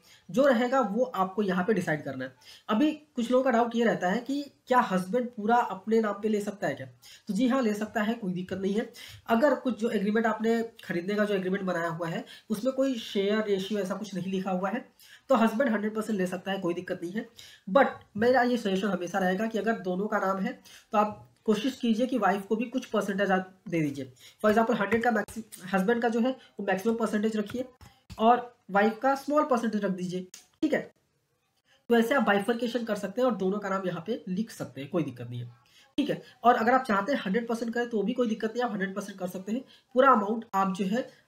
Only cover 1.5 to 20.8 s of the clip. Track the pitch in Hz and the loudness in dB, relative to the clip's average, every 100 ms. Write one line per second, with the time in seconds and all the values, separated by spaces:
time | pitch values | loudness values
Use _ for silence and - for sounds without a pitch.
1.5 | 175 180 196 170 151 143 131 131 - - | 0 0 0 0 -4 -6 -8 -10 -14 -20
2.5 | - - 220 302 302 - - 233 254 262 | -18 -4 2 2 0 -8 -6 2 2 4
3.5 | 226 233 233 226 165 180 226 254 285 285 | 2 2 2 2 2 0 -2 -2 -6 -6
4.5 | _ - 247 196 185 185 247 240 - 208 | _ 2 2 4 0 0 -2 -4 -4 2
5.5 | 240 233 190 214 226 214 202 214 208 208 | 2 2 -4 0 2 2 -2 -2 -2 -2
6.5 | 196 170 131 123 - - - - 190 254 | -4 -4 -4 -10 -18 -20 -14 -6 0 2
7.5 | 269 220 208 214 226 208 233 180 170 180 | 4 2 0 -2 -2 0 -2 -4 -6 -6
8.5 | 190 190 202 262 - - - - 226 294 | -4 -2 -2 -4 -10 -20 -16 0 4 4
9.5 | 254 262 208 226 208 202 220 220 214 220 | 2 0 -2 -2 0 0 2 0 0 0
10.5 | 233 226 - - 175 180 208 202 196 185 | 0 -2 -10 -6 -4 -2 0 0 0 0
11.5 | 196 190 170 170 165 165 196 - - - | -2 -2 -2 -2 -4 -4 -6 -10 -18 -6
12.5 | 202 254 262 269 233 - 202 196 214 208 | -2 -2 0 0 -2 -4 -2 0 0 0
13.5 | 190 185 208 185 196 - 180 190 190 190 | -2 0 -4 -2 -4 -6 -6 -4 -4 -2
14.5 | 180 190 240 - _ - - - 247 220 | -2 -2 -4 -8 _ -20 -20 0 4 4
15.5 | 214 269 208 214 220 214 202 180 180 190 | 2 0 0 -2 -4 -4 -2 -2 -4 -6
16.5 | 196 175 175 185 180 170 214 - - - | -4 -4 -4 -6 -8 -6 -8 -10 -16 -20
17.5 | - - 247 240 - - 202 240 254 247 | -18 2 4 4 0 -12 0 4 6 4
18.5 | 240 202 190 208 175 175 196 185 190 226 | 2 0 0 0 -2 -2 0 2 2 0
19.5 | 208 208 202 185 180 220 208 190 190 226 | -2 -2 -2 -4 -4 -2 0 0 0 -4
20.5 | - - - | -6 -16 -20